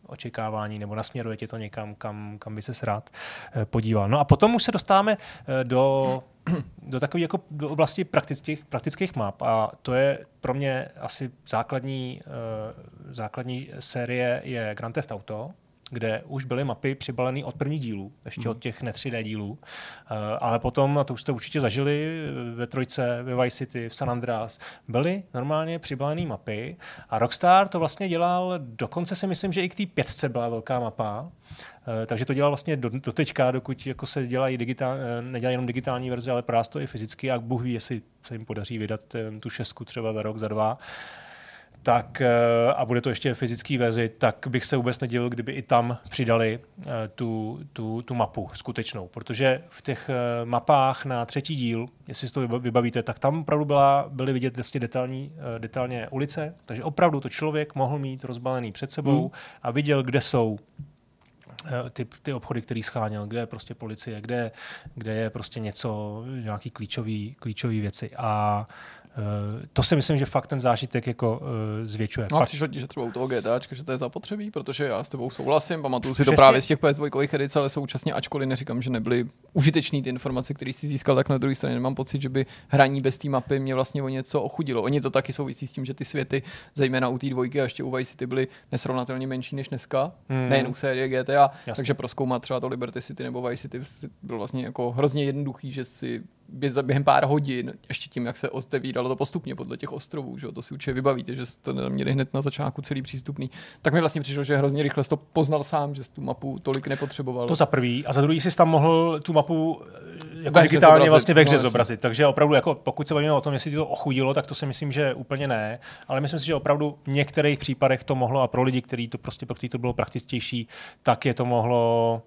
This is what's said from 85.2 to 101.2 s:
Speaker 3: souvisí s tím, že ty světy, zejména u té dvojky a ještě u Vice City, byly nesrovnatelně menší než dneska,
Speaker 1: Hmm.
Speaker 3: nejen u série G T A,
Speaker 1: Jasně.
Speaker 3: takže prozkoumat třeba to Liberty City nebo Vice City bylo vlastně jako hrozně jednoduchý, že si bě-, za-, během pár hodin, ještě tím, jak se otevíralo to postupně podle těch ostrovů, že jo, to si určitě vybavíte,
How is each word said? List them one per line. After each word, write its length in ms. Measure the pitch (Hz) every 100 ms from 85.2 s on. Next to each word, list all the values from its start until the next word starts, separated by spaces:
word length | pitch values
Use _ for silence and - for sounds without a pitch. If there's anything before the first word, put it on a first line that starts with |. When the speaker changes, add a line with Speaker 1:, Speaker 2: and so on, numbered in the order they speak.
| -
Speaker 3:
souvisí 340 | 131 135 - 135
s 60 |
tím, 120 | -
že 100 | 131
ty 100 | 135
světy, 380 | 131 147 135 139 - - -
zejména 340 | - 139 131 127
u 100 | 127
té 80 | 139
dvojky 320 | 127 127 143
a 20 |
ještě 200 | 127 -
u 80 | 131
Vice 200 | 127 127
City, 160 | - 127
byly 220 | 127 131 - _
nesrovnatelně 540 | 123 - 127 123 131 131
menší 300 | 131 127 139
než 120 | 135
dneska, 440 | 127 - 135 151 - _
Speaker 1:
Hmm. 200 | 131 127
Speaker 3:
nejen 180 | 135 123
u 80 |
série 340 | 123 139 131 131
G 160 | 131
T 120 | 131 143
A, 140 | 139 - -
Speaker 1:
Jasně. 140 | 113
Speaker 3:
takže 140 | 127
prozkoumat 480 | 139 123 - 135 123
třeba 180 | - 127
to 80 | 131
Liberty 340 | 131 123 123
City 200 | - -
nebo 200 | 127 123
Vice 260 | 123 120 139
City 120 | 123 139 - 143 -
bylo 160 | - 117
vlastně 260 | 101 131
jako 280 | 127 - 120
hrozně 320 | 120 143 139
jednoduchý, 480 | 139 135 143 127 139
že 120 | 139
si 380 | 123 - 127 120 - _ -
bě-, 220 | 131 139
za-, 120 | 127
během 220 | 135 139
pár 200 | 143 135
hodin, 500 | 135 151 139 127 120 - _
ještě 200 | 123 -
tím, 160 | - 120
jak 100 | 120
se 120 | 135
otevíralo 580 | 127 - 139 131 127 127
to 80 | 131
postupně 380 | 143 180 135
podle 220 | 131 123 123
těch 160 | 143
ostrovů, 460 | 147 - 156 131 127
že 80 | 139
jo, 60 |
to 100 | 143
si 120 | -
určitě 180 | 143 143
vybavíte, 420 | 131 135 131